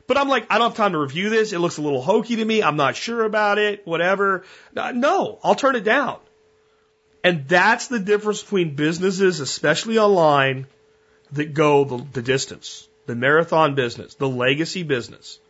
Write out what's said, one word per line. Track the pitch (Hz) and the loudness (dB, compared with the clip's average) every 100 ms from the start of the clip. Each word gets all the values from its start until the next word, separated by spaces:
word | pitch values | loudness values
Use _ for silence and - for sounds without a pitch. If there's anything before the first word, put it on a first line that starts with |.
| - | -2
But | 262 | 0
I'm | 277 | 0
like, | 262 - | 0 0
"I | 202 | 0
don't | 233 | 0
have | 233 | 0
time | 208 | 0
to | 165 | 0
review | 143 147 208 | -4 -4 -2
this. | 220 214 | 0 0
It | 180 | 0
looks | 170 160 | -2 -2
a | |
little | 151 135 | -4 -2
hokey | 135 220 226 226 | 0 0 0 -2
to | |
me. | 220 220 | 0 0
I'm | 175 151 | 0 2
not | 135 | 0
sure | - - 233 | -2 -6 -4
about | 220 214 208 202 | -2 0 0 2
it, | 208 202 | 0 -2
whatever." | - 160 175 190 196 185 180 - - - | -4 -2 0 2 0 -2 -6 -20 -14 -8
Uh, | 247 | -6
no, | 240 277 381 180 - | -2 0 0 -2 -2
I'll | 165 202 | 0 2
turn | 269 | 2
it | 254 | 0
down. | 202 254 254 113 _ _ _ _ _ _ _ _ _ _ | 0 0 -2 -8 _ _ _ _ _ _ _ _ _ _
And | 180 175 135 | 0 0 2
that's | 180 196 233 - | 4 4 2 -2
the | 240 | -4
difference | 190 208 214 208 | 0 0 0 -4
between | - 202 170 139 | -2 -2 -2 0
businesses, | 151 170 185 185 190 165 | -2 0 -2 2 2 2
especially | 131 - 151 160 226 220 | -4 -2 0 0 0 2
online, | 208 190 156 143 135 131 135 _ _ _ _ _ - | 4 4 4 4 2 0 -8 _ _ _ _ _ -10
that | 139 156 | -6 -4
go | 147 151 143 | 2 4 4
the, | 135 123 139 | 2 -4 -8
the | 131 | -6
distance, | 117 131 - 90 - - - _ - | -2 -2 -2 -12 -18 -20 -20 _ -10
the | 117 | -2
marathon | 131 151 170 165 156 | 2 2 2 2 2
business, | 139 120 - - | 0 -4 -4 -14
the | - 139 | -6 -4
legacy | 123 123 143 165 190 | -2 0 0 -4 -6
business, | 160 131 104 - - - | -4 -4 -6 -14 -20 -20